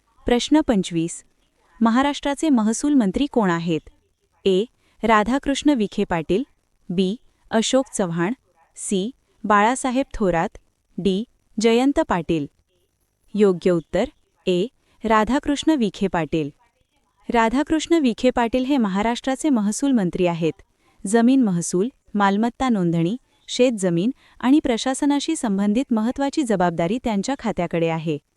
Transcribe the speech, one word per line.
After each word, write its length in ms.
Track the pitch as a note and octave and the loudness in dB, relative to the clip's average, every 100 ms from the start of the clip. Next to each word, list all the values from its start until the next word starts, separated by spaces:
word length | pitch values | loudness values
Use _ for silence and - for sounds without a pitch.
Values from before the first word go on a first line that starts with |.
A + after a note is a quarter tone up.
| _ _ - | _ _ -2
प्रश्न 360 | A#3+ - D4+ D4+ | -2 2 2 4
पंचवीस, 560 | G#3 F3 E3 E3+ - - _ _ _ _ _ | 0 0 -4 -4 -8 -18 _ _ _ _ _
महाराष्ट्राचे 680 | A3+ A#3+ C#4+ C#4 C#4+ C#4 D#4+ | 2 2 0 -2 -4 -2 2
महसूल 440 | B3 G#3+ A3+ D4 | 2 2 0 2
मंत्री 320 | C#4+ G3+ A3 C#4+ | 2 2 0 -2
कोण 240 | A#3+ F#3+ | 0 0
आहेत? 300 | E3+ E3+ D#3 - _ _ _ _ _ G3 | 0 -2 -4 -6 _ _ _ _ _ 0
ए. 200 | F#3 A#3+ _ _ _ | 2 0 _ _ _
राधाकृष्ण 680 | A3 G#3+ G#3+ C#4 - C4+ D4 | 2 2 2 0 -2 0 2
विखे 340 | C4+ G3+ - | 2 0 -2
पाटील, 400 | G3 E3+ - F#3 C#4+ _ _ _ - | -2 -2 0 -2 -2 _ _ _ -6
बी. 260 | F3+ F#3 A3 _ _ _ | -2 -2 -4 _ _ _
अशोक 340 | A3 G#3+ C4 C4+ | -2 2 0 0
चव्हाण, 400 | - F3+ E3+ F3 B3+ _ _ _ - | -4 -4 -2 -4 -4 _ _ _ -16
सी. 360 | - G3 G#3 - _ _ | -4 -4 -4 -10 _ _
बाळासाहेब 640 | G3+ G#3 G#3+ C4 C4+ B3 C#4 | 0 2 2 0 -2 -2 -4
थोरात, 440 | - G3 E3 F#3 - _ _ _ - | -2 0 0 -2 -8 _ _ _ -4
डी. 260 | F3+ F#3+ A#3+ _ _ - | -2 -2 -4 _ _ -2
जयंत 380 | A3+ A#3 C4+ D4+ | 2 4 2 0
पाटील. 460 | D#4+ F#3+ D#3 E3 C#3+ - _ _ _ _ _ _ _ | 0 -2 -2 -4 -4 -12 _ _ _ _ _ _ _
योग्य 380 | G3+ G#3 F3 G3 | 2 2 2 0
उत्तर 340 | E3+ - F3 B3+ - _ _ - | -2 -2 -4 -4 -8 _ _ -4
ए. 200 | F3+ A3 - _ _ | -2 -2 -8 _ _
राधाकृष्ण 680 | A3 A3 G#3+ C#4 D4+ C#4+ - | 0 0 2 0 0 -2 0
विखे 360 | D#4 G#3 - G3 | 0 0 -2 -2
पाटील. 420 | F3 D#3 E3 C#3+ - _ _ _ _ _ _ - | -2 -2 -2 -4 -8 _ _ _ _ _ _ -2
राधाकृष्ण 640 | A#3 A3+ B3+ D4+ D#4 - | 0 2 0 0 -2 0
विखे 360 | E4+ C4 G#3 B3+ | 2 2 2 0
पाटील 360 | B3 A#3 B3+ B3+ | 0 0 -2 0
हे 120 | C#4+ | 0
महाराष्ट्राचे 720 | G#3+ F#3 A3+ A#3+ - C4 D#4 | 0 0 -2 -2 -4 -2 0
महसूल 420 | A#3+ G#3 G#3 C#4 | 0 0 -2 0
मंत्री 340 | B3 F3+ - F3 | 0 0 0 -2
आहेत. 280 | E3 D#3+ - _ _ _ _ G3 | 0 -2 -4 _ _ _ _ -2
जमीन 360 | A3+ A#3 C4+ | 2 4 4
महसूल, 460 | A3 E3+ E3 F3+ A#3 - _ | 2 0 -2 -2 -2 -6 _
मालमत्ता 560 | G#3 G3 G3 A#3 - C4 | 0 0 2 -2 -2 -2
नोंदणी, 480 | G#3+ E3+ E3 E3+ B3 - _ - | 0 0 0 -2 -4 -10 _ -10
शेत 240 | - B3+ | 2 2
जमीन 400 | A3 F3+ E3+ G#3+ - _ _ | 2 0 0 -2 -4 _ _
आणि 200 | A#3+ D4+ | 2 2
प्रशासनाशी 760 | C4+ A3 C4 C4+ C#4+ C#4+ - D#4+ | 2 -2 -2 -2 0 0 -2 -4
संबंधित 580 | G#3 G3 G#3 G#3 - | -2 0 0 0 0
महत्त्वाची 500 | A3 A3 C4 C#4 - | -2 -2 -2 -4 -2
जबाबदारी 540 | A#3+ F#3+ F3+ E3+ E3+ B3 | -2 0 0 0 -2 -2
त्यांच्या 320 | B3 G3+ F#3+ C#4 | -2 -2 -2 -4
खात्याकडे 500 | A3 F3 E3+ E3+ E3 | -4 -4 -2 -2 -2
आहे. 280 | E3 D#3+ D3 - | -2 -4 -6 -8